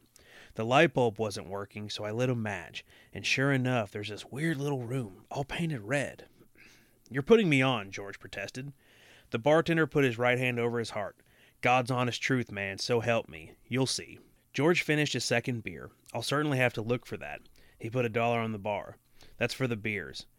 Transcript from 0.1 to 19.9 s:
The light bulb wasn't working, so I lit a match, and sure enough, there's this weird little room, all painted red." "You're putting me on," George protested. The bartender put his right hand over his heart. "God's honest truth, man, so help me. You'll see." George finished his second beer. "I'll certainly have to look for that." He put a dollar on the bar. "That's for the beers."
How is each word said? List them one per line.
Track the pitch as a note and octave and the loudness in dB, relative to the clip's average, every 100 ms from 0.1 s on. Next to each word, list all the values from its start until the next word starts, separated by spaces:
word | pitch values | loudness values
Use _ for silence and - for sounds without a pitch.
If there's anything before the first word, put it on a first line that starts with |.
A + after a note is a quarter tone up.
| - - - - | -20 -20 -20 -14
The | - | -6
light | A2+ C#3 E3 | 4 6 6
bulb | - A#2+ G#2 | 6 2 2
wasn't | G#2+ G2+ E2 | -4 -4 -8
working, | G2 G2+ G#2 G#2+ | -8 -8 -10 -10
so | - | -8
I | G#2+ | -4
lit | A2 B2+ | 0 0
a | |
match, | A#2+ G#2+ F#2+ D2+ - - - - | 0 -2 -4 -8 -14 -18 -20 -14
and | G2+ | -8
sure | - - C#3 | -2 0 2
enough, | C3+ B2+ B2 G2+ | 2 2 0 -2
there's | G#2 G#2 | -6 -10
this | G2+ - | -12 -10
weird | C3 E3 C#3+ | -4 -2 -2
little | C#3+ C3+ | -2 -4
room, | A#2 C3+ G#2+ F#2 - | -4 -4 -6 -10 -10
all | C3+ | -8
painted | C#3 - E3 C3+ | -6 -4 -2 -4
red." | G#2 C#3+ G2+ - - _ - _ - - _ _ _ | -2 -2 -2 -8 -20 _ -20 _ -20 -20 _ _ _
"You're | C3 | -4
putting | C#3 A#3 F#3 | 6 6 8
me | C#3 | 4
on," | C3 A#2 G2 | 4 0 -4
George | G2 G2 - | -10 -12 -12
protested. | G#2 G2+ G2 B2+ C#3 - _ - - - _ | -12 -10 -10 -10 -12 -16 _ -20 -20 -20 _
The | A#2 | 0
bartender | C#3 D#3+ E3 D#3+ D3+ | 4 6 6 2 4
put | D3 | 4
his | C3+ A2+ | 2 4
right | B2 B2 | 2 4
hand | B2+ A#2+ | 2 0
over | A#2+ A#2 | 0 -2
his | A2 | -4
heart. | G#2+ F#2+ - _ _ - _ | -6 -8 -10 _ _ -20 _
"God's | B2 B2+ A#2+ | 2 4 2
honest | C3 B2 - | 0 0 0
truth, | - C3 A2+ | 0 0 0
man, | G2+ G2 F#2+ | -4 -6 -6
so | - A#2+ | 0 2
help | A2+ A2+ - | 2 0 -2
me. | D#2 D#2+ - - | -10 -16 -20 -4
You'll | A#2+ C3 | 0 0
see." | - E2 - - _ _ | 0 -6 -16 -20 _ _
George | - D#3 F3 | 0 2 2
finished | - D3+ D3 | 2 2 2
his | B2 | -2
second | - A#2 C3 A#2+ | 0 0 0 -4
beer. | G2+ D2 B1+ - - | -8 -12 -16 -20 -12
"I'll | A#2 | -8
certainly | - C#3 D3+ C3 | -2 -2 0 2
have | B2 | 2
to | - | 0
look | A2 B2 - | -2 -4 -4
for | G2 | -12
that." | D2 C#2+ - - - - | -10 -14 -16 -20 -20 -14
He | A#2 | -4
put | B2+ | -2
a | A#2+ | 0
dollar | A#2 A#2 A#2 | 2 2 0
on | A2+ | -2
the | G#2+ | -4
bar. | G2+ G2+ - - _ - - - | -4 -4 -6 -14 _ -20 -20 -4
"That's | A#2 | -4
for | - C3 | 0 -2
the | A2+ | -2
beers." | A2 | -4